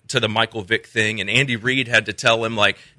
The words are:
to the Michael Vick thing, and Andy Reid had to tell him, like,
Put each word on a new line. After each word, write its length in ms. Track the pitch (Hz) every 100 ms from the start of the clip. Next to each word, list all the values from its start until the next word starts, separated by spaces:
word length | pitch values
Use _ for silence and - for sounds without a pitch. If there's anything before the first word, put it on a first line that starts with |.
| -
to 140 | 131
the 80 | 110
Michael 340 | 110 113 113
Vick 240 | 92 110 -
thing, 340 | 117 107 110
and 80 | 98
Andy 280 | 117 139 117
Reid 320 | 113 131 120
had 180 | 117 107
to 60 |
tell 320 | 101 127 117
him, 100 | 113
like, 240 | 113 101 98 -